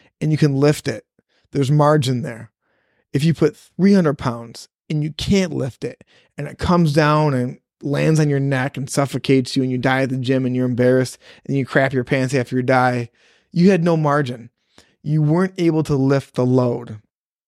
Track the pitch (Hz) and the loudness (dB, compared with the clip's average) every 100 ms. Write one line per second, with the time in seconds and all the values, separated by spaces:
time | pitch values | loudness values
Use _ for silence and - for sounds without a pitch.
0 | _ - 156 156 151 135 147 151 135 110 | _ -8 -2 0 2 2 2 0 -4 -10
1 | - _ _ _ _ 147 131 147 147 156 | -12 _ _ _ _ -4 0 4 4 2
2 | 131 127 123 113 113 _ _ _ _ _ | 0 -4 -6 -12 -18 _ _ _ _ _
3 | _ 139 160 151 151 - _ - 196 202 | _ -2 0 2 0 -2 _ 0 4 4
4 | 156 - 131 117 117 - - _ - 151 | 2 -2 -6 -8 -12 -18 -20 _ -8 -6
5 | 151 151 - 196 180 135 131 - 123 - | -6 -6 0 0 0 -4 -6 -8 -12 -12
6 | _ _ _ - 147 - - 180 160 143 | _ _ _ -14 -14 -6 0 2 2 2
7 | 151 151 156 127 123 - _ _ 147 143 | 2 2 2 -2 -4 -8 _ _ -6 -2
8 | 151 156 151 139 139 135 135 - 120 - | 2 2 2 0 -2 -2 -4 -6 -6 -4
9 | 139 131 - 135 123 139 131 127 131 131 | -2 -2 0 0 2 -2 -2 -2 -2 0
10 | 135 127 123 131 131 127 127 120 123 131 | -2 -4 -2 -2 -2 -2 -2 2 4 4
11 | 127 - - - - 139 127 151 135 131 | 0 -6 -20 -18 -6 -4 -2 0 0 -2
12 | 120 139 127 139 120 127 123 131 127 123 | -2 -2 0 -2 -2 -2 0 2 2 0
13 | 120 _ _ _ _ 170 180 185 170 160 | -6 _ _ _ _ 2 4 4 2 0
14 | 151 147 127 123 123 _ _ _ _ _ | 2 0 -2 -8 -16 _ _ _ _ _
15 | 147 156 151 170 190 185 170 160 151 143 | -4 0 2 2 0 0 0 0 0 0
16 | 135 139 - - 127 127 123 120 120 107 | 2 0 -2 -2 2 2 2 -2 -8 -18
17 | _ _ _ _ | _ _ _ _